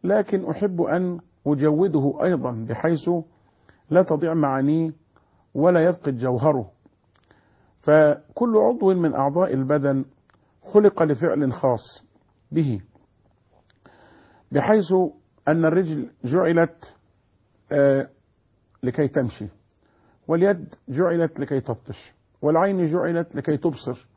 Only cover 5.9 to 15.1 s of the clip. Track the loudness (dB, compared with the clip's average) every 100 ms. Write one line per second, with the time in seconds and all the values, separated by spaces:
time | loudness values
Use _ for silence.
5.9 | 0 -6 -4 -2 0 0 0 -6 _ _
6.9 | _ _ _ _ _ _ _ _ _ 2
7.9 | 4 4 2 _ -4 0 2 2 2 0
8.9 | 2 0 0 -2 0 -2 -2 -2 0 0
9.9 | -2 -4 _ _ _ _ _ 2 4 4
10.9 | 4 0 0 -2 0 -2 -2 -2 -2 -6
11.9 | -20 _ _ _ _ _ -2 -2 -4 -10
12.9 | _ _ _ _ _ _ _ _ _ _
13.9 | _ -20 -20 _ _ _ -2 2 2 4
14.9 | 0 0